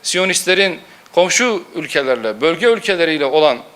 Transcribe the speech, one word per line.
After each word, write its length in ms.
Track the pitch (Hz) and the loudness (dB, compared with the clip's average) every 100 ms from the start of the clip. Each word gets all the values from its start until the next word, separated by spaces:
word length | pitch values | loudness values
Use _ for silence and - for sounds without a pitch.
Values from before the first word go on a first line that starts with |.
Siyonistlerin 760 | - 175 190 175 180 185 196 160 - - - | -4 -2 -2 -2 0 2 2 -2 -14 -20 -2
komşu 520 | - 185 175 233 202 - | 0 2 2 0 -2 -6
ülkelerle, 640 | 165 151 151 135 123 110 107 | -10 -4 -2 0 -2 -2 -2
bölge 260 | 151 170 233 | -2 2 2
ülkeleriyle 580 | 226 - 180 165 156 | 2 -2 0 0 0
olan 340 | 139 156 151 120 - | 0 2 2 0 -8